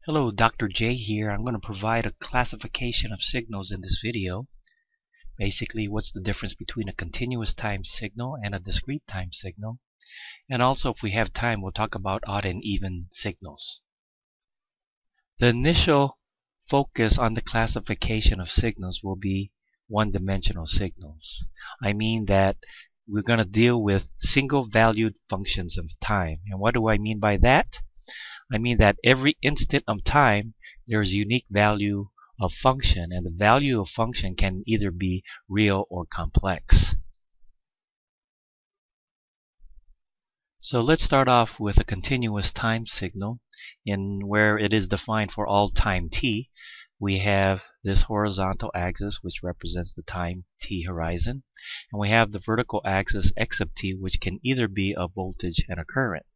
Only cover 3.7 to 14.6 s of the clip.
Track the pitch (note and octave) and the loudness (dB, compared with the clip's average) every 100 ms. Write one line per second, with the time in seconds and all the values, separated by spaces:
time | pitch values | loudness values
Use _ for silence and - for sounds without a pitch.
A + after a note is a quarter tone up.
3.7 | F#2+ F#2 - G#2+ A#2 F#2 F#2 C3+ - _ | -8 -4 -4 -2 -4 -4 -4 -8 -18 _
4.7 | _ _ _ _ _ - - G2+ - G#2 | _ _ _ _ _ -18 -4 -2 -2 -6
5.7 | A2+ G#2 G#2+ - - F#2+ G2+ G#2 - - | -4 -4 -4 -6 -6 -4 -4 -6 -8 -8
6.7 | - G2 - E2+ - B2 B2 G#2+ - A2+ | -6 -6 -6 -8 -6 -4 -4 -4 -4 -4
7.7 | G2 - - G#2+ G#2+ B2 C3+ G2+ G2 F2+ | -4 -6 -8 -8 -8 -8 -6 -6 -6 -4
8.7 | - - D3 - F#2+ F2+ - F#2 F#2+ G#2 | -4 -4 -8 -8 -8 -8 -8 -12 -10 -10
9.7 | A#2+ _ _ - - - - _ B2+ B2+ | -10 _ _ -20 -20 -20 -20 _ 2 2
10.7 | C3+ C3+ A2+ A2 G#2 A2 - A#2+ G#2+ F#2+ | 2 -2 -2 -2 0 -2 -2 -2 -2 -4
11.7 | - A2 G#2+ G2 G2 - G2+ G2 F2 G#2+ | -4 -4 -4 -4 -4 -2 -2 -2 -4 -2
12.7 | F#2+ F#2+ F2+ F2 - G#2+ F2 D#2+ C#2+ - | -2 -2 -6 -10 -8 -8 -8 -16 -14 -16
13.7 | - _ _ _ _ _ _ _ _ | -16 _ _ _ _ _ _ _ _